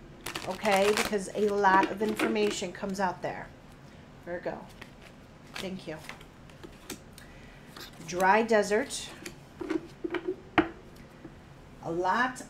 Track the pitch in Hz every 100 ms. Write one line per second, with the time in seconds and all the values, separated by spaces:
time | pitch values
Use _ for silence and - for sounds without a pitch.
0 | - - - - - 190 214 190 202 214
1 | 226 208 190 - 208 202 196 190 190 196
2 | 220 214 220 220 208 - 180 - 202 190
3 | 185 175 151 - - - - - - -
4 | - - 170 175 160 - - - - -
5 | - - - - - - 190 185 - 156
6 | - - - - - - - - - -
7 | - - - - - - - - - -
8 | 165 175 185 214 220 220 190 214 - -
9 | - - - - - - - 320 - -
10 | 320 349 359 - - - - - - -
11 | - - - - - - - - 165 170
12 | 185 220 254 - -